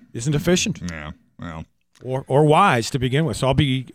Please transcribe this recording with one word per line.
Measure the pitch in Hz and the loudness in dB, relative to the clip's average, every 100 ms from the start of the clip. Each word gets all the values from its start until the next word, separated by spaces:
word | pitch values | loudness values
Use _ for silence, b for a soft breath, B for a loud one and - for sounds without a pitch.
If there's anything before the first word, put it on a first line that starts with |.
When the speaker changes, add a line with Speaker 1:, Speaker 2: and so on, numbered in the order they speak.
| - | -14
Speaker 1:
isn't | 110 131 | -8 -4
efficient. | 147 170 180 220 - 87 | -2 2 0 0 -6 -10
Speaker 2:
Yeah, | 80 76 - _ - | -10 -12 -16 _ -16
well. | 85 80 78 _ _ _ | -12 -12 -14 _ _ _
Speaker 1:
Or, | 127 131 - | -8 -8 0
or | 135 | 4
wise | 151 160 196 123 - | 6 6 4 2 -2
to | 131 | -2
begin | 123 139 | -2 0
with. | 160 101 | -2 0
So | 131 | 0
I'll | |
be | 139 143 131 123 | 2 2 0 -6